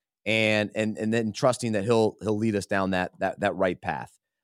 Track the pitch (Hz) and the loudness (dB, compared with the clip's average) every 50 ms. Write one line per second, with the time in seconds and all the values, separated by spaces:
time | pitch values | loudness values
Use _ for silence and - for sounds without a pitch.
0 | _ _ _ _ - 104 110 110 110 107 107 107 104 - - - 110 110 107 - | _ _ _ _ -4 0 0 2 2 4 2 2 0 0 -2 -2 -2 -2 -2 -4
1 | 107 110 110 117 113 107 101 - - 131 120 - - 117 107 104 95 113 117 113 | -2 0 0 0 0 -2 -2 2 2 2 2 2 -2 -2 -2 0 2 2 4 4
2 | 110 104 - - 87 104 107 104 110 113 104 101 95 - 101 98 95 95 92 90 | 4 2 0 -2 -4 -2 -2 0 0 0 0 -2 -2 -2 -2 0 0 0 0 -2
3 | 90 - - - 95 95 - - 98 101 87 85 95 92 87 - - 87 78 67 | -2 -4 -4 -4 -4 -4 -2 -2 -2 -2 0 0 0 0 0 -2 -6 -6 -6 -6
4 | 58 - _ _ _ _ _ _ | -8 -12 _ _ _ _ _ _